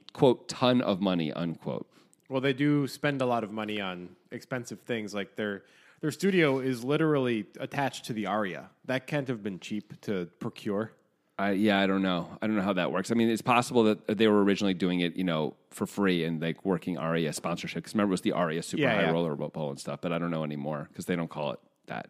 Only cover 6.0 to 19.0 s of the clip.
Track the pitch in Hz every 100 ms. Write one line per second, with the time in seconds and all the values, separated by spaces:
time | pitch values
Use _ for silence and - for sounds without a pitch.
6 | 156 - 190 190 151 135 131 123 123 151
7 | 160 147 127 113 98 - 131 - 139 -
8 | - 110 98 104 101 76 92 _ - 127
9 | - 147 131 117 101 90 - 107 - -
10 | - 98 85 - 117 - 110 101 110 -
11 | _ _ _ - 98 98 107 98 98 98
12 | 95 87 82 - 110 107 95 92 80 85
13 | 95 117 117 110 - 120 120 123 110 107
14 | - 104 110 104 101 98 104 90 92 90
15 | 87 87 92 80 76 - _ - 101 -
16 | 98 87 82 82 82 80 95 85 - 80
17 | 80 82 78 - 85 85 82 85 - 107
18 | 104 92 110 - 85 82 - - 135 107